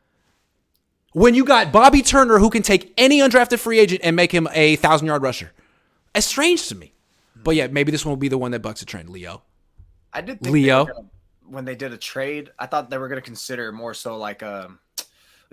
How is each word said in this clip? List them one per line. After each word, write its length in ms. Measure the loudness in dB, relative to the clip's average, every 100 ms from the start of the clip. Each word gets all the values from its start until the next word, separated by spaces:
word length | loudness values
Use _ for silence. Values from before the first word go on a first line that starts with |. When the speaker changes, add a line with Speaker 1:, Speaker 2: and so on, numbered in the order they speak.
| _ _ _ _ _ _ _ _ _ _ _
Speaker 1:
When 220 | 2 4
you 100 | 4
got 280 | 4 2 4
Bobby 300 | 6 6 6
Turner, 360 | 4 4 6 6
who 120 | 4
can 120 | 2
take 320 | 0 0 0 2
any 220 | 4 4
undrafted 400 | 4 4 2 0
free 220 | 0 4
agent 200 | 4 2
and 100 | 0
make 160 | 2 2
him 160 | 0 -2
a 240 | 2 2 4
thousand-yard 460 | 2 2 0 -2
rusher. 300 | -4 -6 -12 _ _ _ _ _ _
It's 120 | -4 -4
strange 420 | -2 0 0 -4
to 80 | -14
me. 160 | -18 _ _ _ _
But 220 | _ -2 -2
yeah, 100 | -2
maybe 240 | -2 -2
this 140 | -2
one 60 | -4
will 40 | -6
be 120 | -4
the 100 | -4
one 140 | -4
that 80 | -8
bucks 220 | -10 -14
a 40 | -16
trend, 220 | -16 -18
Leo. 320 | -18 -18 -18 _ _ _ _ _ _ _
Speaker 2:
I 80 | -14
did 200 | -12 -10
think 120 | -2
Speaker 1:
Leo. 320 | 2 4 2
Speaker 2:
they 60 | 0
were 40 |
gonna, 120 | -6 -20 _ _ _ _
when 160 | -16
they 100 | -14
did 180 | -12 -14
a 40 | -14
trade, 540 | -14 -10 -8 -10 -14 -16
I 80 | -8
thought 240 | -8 -8
they 80 | -10
were 100 | -10
gonna 120 | -12
consider 520 | -14 -16 -12 -10 -10
more 220 | -12 -14
so, 220 | -12 -12 -10
like, 260 | -12 -12
um, 340 | -14 -14 -16 -20 _ -18 -18 _ _ _ _